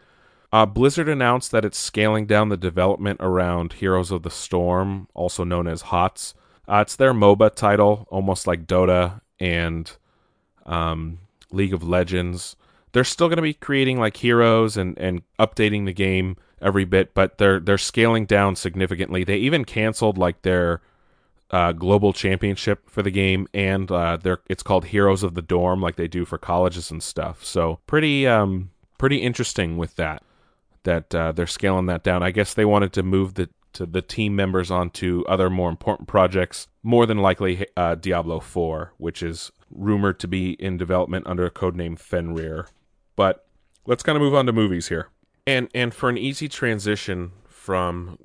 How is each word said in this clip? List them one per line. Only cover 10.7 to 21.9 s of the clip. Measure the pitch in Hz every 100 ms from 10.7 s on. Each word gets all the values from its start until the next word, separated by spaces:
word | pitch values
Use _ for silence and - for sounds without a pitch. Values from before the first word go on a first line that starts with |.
| 85 82 82 80 82 92 _ -
League | 95 98
of | 92
Legends. | 85 90 85 90 90 90 - - _ _ _
They're | 123
still | 127 - 165
gonna | 170
be | 160
creating, | 151 - 139 131 127
like, | 110 -
heroes | 120 117 117 113 110 107
and, | 90 -
and | 92 90 - -
updating | 110 - 107 104 98
the |
game | 90 95 92 92 92 _ _
every | 98 98
bit, | 92 95 92
but | - 95 -
they're, | 101 95
they're | 87 101
scaling | - - 113 113 104
down | 101 98
significantly. | 92 95 90 92 90 95 92
They | 90 98
even | 123 160
canceled, | 120 113 110 110 110 95
like, | 87 85
their, | 95 90 85 85 - _ _ _ _ _ _
uh, | 92 87
global | 85 90